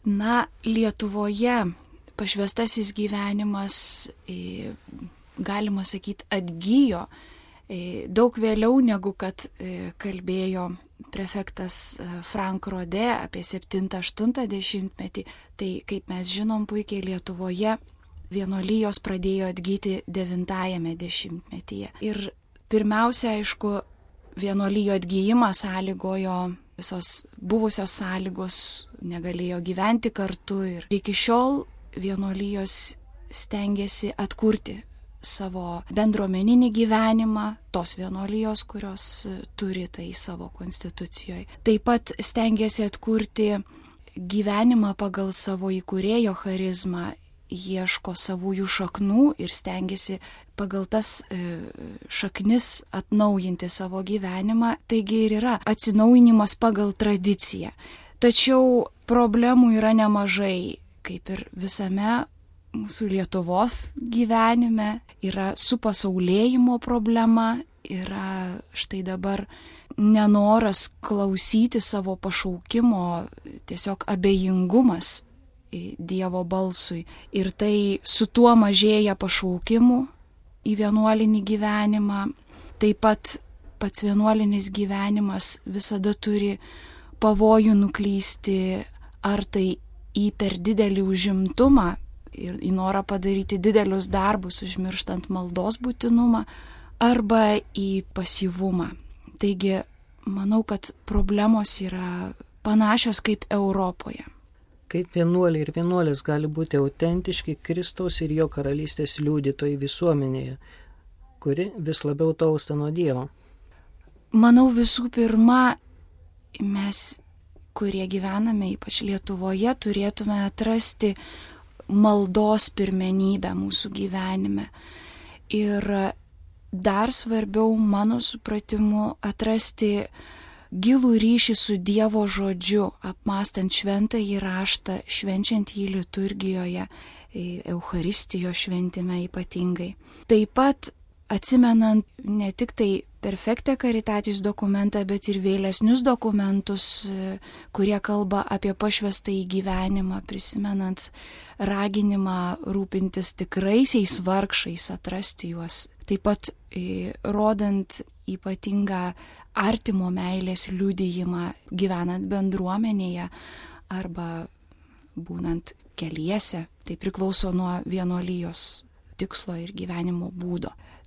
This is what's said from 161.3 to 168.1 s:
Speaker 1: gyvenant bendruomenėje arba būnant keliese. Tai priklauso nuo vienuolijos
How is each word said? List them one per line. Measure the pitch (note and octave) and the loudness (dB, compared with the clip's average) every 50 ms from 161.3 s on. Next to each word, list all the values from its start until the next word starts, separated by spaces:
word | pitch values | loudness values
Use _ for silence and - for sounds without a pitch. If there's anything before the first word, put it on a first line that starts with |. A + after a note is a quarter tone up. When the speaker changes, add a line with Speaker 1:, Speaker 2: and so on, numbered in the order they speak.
| F3 F3 F3 - - - _ - - | -4 -4 -6 -6 -8 -12 _ -12 -4
Speaker 1:
gyvenant | F3+ F#3+ F#3+ F#3 F3 F3 F3 F3+ F#3 G3 F#3 | -2 -2 -2 -2 -2 -4 -4 -4 -6 -6 -4
bendruomenėje | G3+ G3 F#3+ F#3+ F#3 G3 F#3 F3+ F#3 G#3 A3+ A3+ G#3+ G3+ F#3 F3+ F3 F3 F3 F3+ - - - - - - - - - - - _ | -4 -2 -2 -2 -2 -2 -4 -2 -2 -2 -2 0 -2 -2 -2 -4 -6 -6 -8 -10 -12 -16 -20 -20 -20 -20 -20 -20 -20 -20 -16 _
arba | F#3+ F#3 F#3+ F3 E3+ F3+ E3+ E3+ E3 E3 E3 F#3 - _ _ _ - _ _ _ _ _ _ D4 _ | -10 -8 -8 -8 -10 -10 -8 -8 -8 -10 -12 -14 -16 _ _ _ -20 _ _ _ _ _ _ _ _
būnant | - E3+ - E3+ E3+ F3+ E3+ - E3 - - - _ _ - _ | -14 -12 -10 -10 -8 -4 -4 -4 -4 -6 -10 -18 _ _ -20 _
keliese. | - E3+ D#3+ D#3+ D#3 D#3 E3+ G3 G#3+ G#3 - - F3 D#3+ - _ _ - | -10 -10 -8 -6 -6 -4 -2 -2 0 0 -2 -2 -4 -8 -10 _ _ -12
Tai | - F#3+ | -12 -12
priklauso | - - G3 F#3+ - F#3+ F#3+ F#3+ - - F#3+ F3+ | -6 -6 -6 -4 -2 -2 0 2 0 0 0 0
nuo | F3+ F#3 F3+ F3+ F3 - | -2 -2 -2 -4 -4 -6
vienuolijos | - F3 F#3+ F#3 F3+ | -6 -4 -4 -2 -2